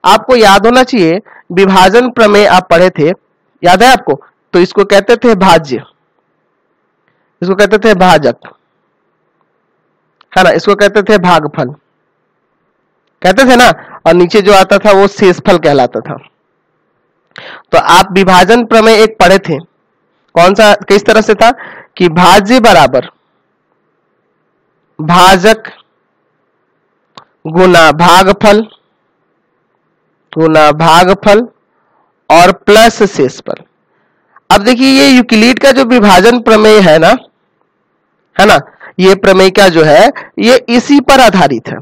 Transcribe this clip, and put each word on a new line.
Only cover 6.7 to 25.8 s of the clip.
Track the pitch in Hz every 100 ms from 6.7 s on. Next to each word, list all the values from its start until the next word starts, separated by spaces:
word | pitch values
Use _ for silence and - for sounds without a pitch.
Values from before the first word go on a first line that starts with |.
| _ _ _ _ _ _ _
इसको | 175
कहते | 190 202 208
थे | 226 185
भाजक, | 185 160 135 120 - _ _ _ _ _ _ _ _ _ _ _ _ _ _ _ _ _ _
है | -
ना, | 175
इसको | 165 208 202
कहते | 202 208
थे | 196 208
भागफल, | 180 165 151 160 127 151 _ _ _ _ _ _ _ _ _ _ _ _ _ _
कहते | 175 196
थे | 262 240
ना, | 240 160 - - 165
और |
नीचे | 175 175 214
जो | 190
आता | 196 185 202
था | 214
वो | 196 196
शेषफल | - 196 175 - 180
कहलाता | 156 143 123 110
था। | 120 - _ _ _ _ _ _ _ _ _ _ _ - - - _
तो | 165
आप | - 170 196
विभाजन | 190 190 180 185 233 226
प्रमेय | 226 220 214
एक | 220 -
पढ़े | 175 190
थे, | 185 143
कौन | - _ _ _ _ _ _ 170 180
सा, | 202 214 202
किस | - 202 208
तरह | 220
से | 214 202
था | 226 262 - - - -
कि | 175
भाज्य | 165 180 196 196 254
बराबर | 220 175 131 127 - _ _ _ _ _ _ _ _ _ _ _ _ _ _ _ _ _ _ -
भाजक | 156 180 180 190 202 220 - -